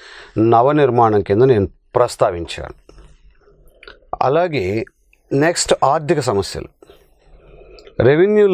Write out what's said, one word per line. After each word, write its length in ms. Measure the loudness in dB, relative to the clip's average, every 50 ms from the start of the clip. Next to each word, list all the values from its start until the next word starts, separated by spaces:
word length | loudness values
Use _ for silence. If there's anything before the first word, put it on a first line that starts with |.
| -20 -20 -20 -20 -20 -8 -4
నవనిర్మాణం 840 | 0 2 4 4 4 4 2 2 2 2 2 2 2 2 2 2 0
కింద 200 | 0 0 2 2
నేను 260 | 4 4 2 2 0 -2 -6 _ _ _ -2
ప్రస్తావించాను. 760 | -2 -2 -2 -2 -2 -2 -2 -2 -4 -10 -12 -12 -14 -14 -16 -18 _ _ -20 -20 -20 -20 -20 -20 _ _ _ _ _ _ _ _ _ _ _ _ _ -20 -20 -20 _ _ _ -6 -4
అలాగే 640 | -2 -2 0 -2 -2 -2 -4 -6 -6 -4 -6 -6 -8 -10 _ _ _ _ _ _ _ -6 -4
నెక్స్ట్ 420 | -2 0 -2 -2 -2 -2 -2 -2 0 0
ఆర్థిక 360 | 0 -2 -2 -2 -2 -4 -2
సమస్యలు. 480 | -2 -2 -4 -4 -4 -6 -10 -14 -16 -16 _ _ -20 -20 -20 _ _ _ _ _ _ _ -20 _ _ _ -20 -20 -20 -20 -20 -20 -20 -10 -4 0 2
రెవెన్యూ 360 | 2 4 4 2 2 2 2 2 4